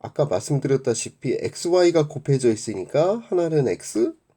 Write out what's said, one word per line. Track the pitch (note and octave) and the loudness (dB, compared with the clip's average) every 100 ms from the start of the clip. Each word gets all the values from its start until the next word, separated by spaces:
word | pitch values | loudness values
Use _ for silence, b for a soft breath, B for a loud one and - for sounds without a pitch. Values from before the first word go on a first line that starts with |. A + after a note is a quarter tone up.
아까 | - - D3 | -10 -4 -2
말씀드렸다시피 | F2+ - C#3+ - C3+ C3 A2 - - C3+ - | -2 -2 -2 0 0 0 -4 -4 -8 -4 -4
엑스와이가 | - - F3 F3+ F3 E3 D3+ | -4 -6 0 4 4 4 0
곱해져 | - - C3+ A#2+ | -2 0 2 4
있으니까 | A2 - G2+ F2 - E3+ A3+ | 2 -2 -8 -4 0 0 0
하나는 | A3+ F3+ E3+ D#3 B2+ | -2 -2 0 2 0
X, | F2 - - - D#4+ _ | -2 -4 -2 -2 -2 _